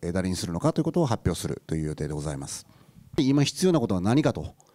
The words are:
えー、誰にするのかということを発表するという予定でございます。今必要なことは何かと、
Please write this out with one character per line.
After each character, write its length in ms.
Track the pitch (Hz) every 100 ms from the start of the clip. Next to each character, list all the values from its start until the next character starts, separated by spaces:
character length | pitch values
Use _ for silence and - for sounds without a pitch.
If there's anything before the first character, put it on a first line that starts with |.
え 80 | 85
ー、 20 |
誰 160 | 90 92
に 80 | 92
す 100 | -
る 60 |
の 80 | 85
か 140 | 147
と 60 | -
い 20 |
う 20 |
こ 80 | 156
と 80 | 175
を 60 | 151
発 160 | 110
表 140 | - 82
す 100 | 78
る 140 | - -
と 80 |
い 80 | 80
う 20 | 78
予 80 |
定 120 | 76 73
で 60 |
ご 80 | 76
ざ 100 | 73
い 40 | 69
ま 100 | -
す。 180 | - - - - - - -
今 240 | 135 139
必 220 | 143 -
要 80 | 185
な 80 | 165
こ 80 | 113
と 60 |
は 80 | 95
何 200 | 92 127
か 120 | 147
と、 200 | 104 82 - _